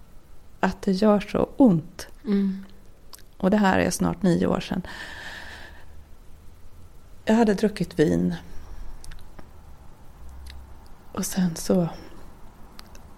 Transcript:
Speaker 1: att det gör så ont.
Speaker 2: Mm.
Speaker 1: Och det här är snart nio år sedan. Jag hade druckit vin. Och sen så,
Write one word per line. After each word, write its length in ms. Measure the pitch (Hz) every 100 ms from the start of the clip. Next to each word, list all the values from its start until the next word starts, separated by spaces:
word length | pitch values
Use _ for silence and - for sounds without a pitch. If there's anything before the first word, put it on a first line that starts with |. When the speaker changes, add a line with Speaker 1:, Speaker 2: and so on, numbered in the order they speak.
| - - - - - -
Speaker 1:
att 220 | 190 -
det 100 | -
gör 280 | 185 214 208
så 300 | - - - -
ont. 500 | 262 170 - - - - 220
Speaker 2:
Mm. 400 | 202 196 190 196 - - - - - - -
Speaker 1:
Och 140 | 185
det 60 | 208
här 220 | 190 92
är 100 | 90
snart 320 | - 175 170
nio 260 | 185 170 90
år 120 | -
sedan. 220 | - - - - - - - - - - - - - - - - - - - - - - - - - - -
Jag 100 | 220
hade 180 | 226
druckit 460 | 196 208 202 175 -
vin. 360 | 156 170 180 170 - - - - - - - - - - - - - - - - - - - - - - - - - - -
Och 120 | - 190
sen 300 | - 180 165
så, 320 | - 190 165 - - - - - - - - - - - -